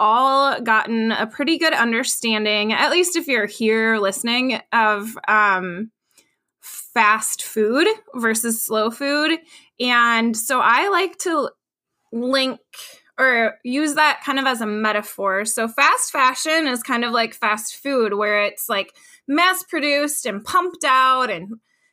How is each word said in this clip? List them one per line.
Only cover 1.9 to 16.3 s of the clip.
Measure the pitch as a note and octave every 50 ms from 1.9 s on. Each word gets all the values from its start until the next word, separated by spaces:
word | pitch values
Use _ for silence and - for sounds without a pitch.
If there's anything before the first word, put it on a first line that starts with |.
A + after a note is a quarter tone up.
| A3+ A3+ C4 - - - - A#3 A3 G#3+ G#3+ G#3+ G#3+ G#3 G#3 G#3+
at | G#3+ - C4 D4+
least | D4 F4+ F4+ F4 -
if | E4+ - C#4+
you're | B3+ A3+ G#3
here | G#3 - - A3+ A3 A3 A3+ A3 A3+ A3+ G#3+
listening, | G3+ F#3+ F#3+ - - A#3 A#3+ B3 B3+ C4 A#3+ - - _
of, | - A#3 A3 G#3+ G#3+ G3+ G3+ A3+ A3+ - - -
um, | G#3+ G#3+ G#3 G3+ F#3+ F#3 F#3 F3+ F3 F3+ A3 A3 _ _ _ _ _ _ _ _ _ _ _ _ _ _
fast | - - - - - - - A#3+ A3 G#3 G#3+ A3 A3 - - - -
food | - - A3 G#3+ G#3+ A#3+ C#4 E4+ G#4+ A4 - _ - -
versus | B3+ A3+ A3+ A3 A3+ A#3 A#3 A3+ -
slow | - - A3+ G#3+ G#3+ A3+
food. | A3+ - C#4 C#4 C#4+ D4 D4+ D#4 E4 D#4+ - _ - - _ _ _ _
And | B3 B3 B3 A#3+ A#3+ A#3 A#3 A3+ A3+ A#3 A3
so | A3 - - C4+ B3+
I | - G#3+ A#3 C4 E4+ G4+
like | G4+ F4 F#4+ F4+ F4+ -
to | - F#4 E4 - E3+ - - _ _ _ _ _ _ _ _ _ _ _
link | - A#3 A#3+ B3+ C4 C4+ C4 C4 A#3+ - _ _ - - - - - - _ _ _
or | - C4 C4 B3 A#3 A3+ G#3+ - - _
use | B3 B3 C#4+ D#4 D4+ C#4+
that | D#4 D4+ D4 - - -
kind | C#4+ C4+ C4+
of | C4+
as | C4 C4 A3+
a | A3+
metaphor. | G#3+ G#3 G#3+ A3 G#3+ G#3 G#3 G#3 - - - G3 G3 F#3+ G3 G#3+
So | A3+ - - A3+ A3+
fast | A3+ - C#4+ D#4 A4 B4+ - -
fashion | - D4 C4 B4+